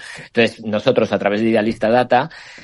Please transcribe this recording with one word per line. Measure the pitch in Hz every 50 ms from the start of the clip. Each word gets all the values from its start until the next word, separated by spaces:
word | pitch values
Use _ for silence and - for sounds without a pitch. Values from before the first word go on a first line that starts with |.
| - - - - -
Entonces, | - - - 117 110 - - 113
nosotros, | 113 104 107 - 135 127 120 113 101 107
a | 95
través | 90 101 101 104
de | 113 113
Idealista | 113 110 104 113 113 - - 107
Data, | 113 123 127 127 123 123 139 165 - - - - - -